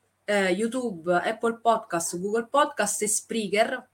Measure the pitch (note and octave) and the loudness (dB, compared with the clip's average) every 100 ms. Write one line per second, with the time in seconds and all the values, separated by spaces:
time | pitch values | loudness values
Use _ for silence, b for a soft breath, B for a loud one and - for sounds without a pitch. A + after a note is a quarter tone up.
0 | _ _ - G3+ F#3+ F#3 A3+ B3+ A#3+ E3+ | _ _ 0 2 2 2 0 -2 -4 -4
1 | E3+ F3 G#3 A3 A#3 A3+ A#3 A3 - F3 | 0 2 2 0 -2 2 2 2 0 -4
2 | - F3 G3+ A3 A#3 C#4+ D4 - G#3 - | -4 -4 -2 -4 0 2 2 0 -2 0
3 | G#3+ - - A3+ G3+ G3+ A#3+ B3 - | -2 -2 -4 -4 -2 0 0 -2 -12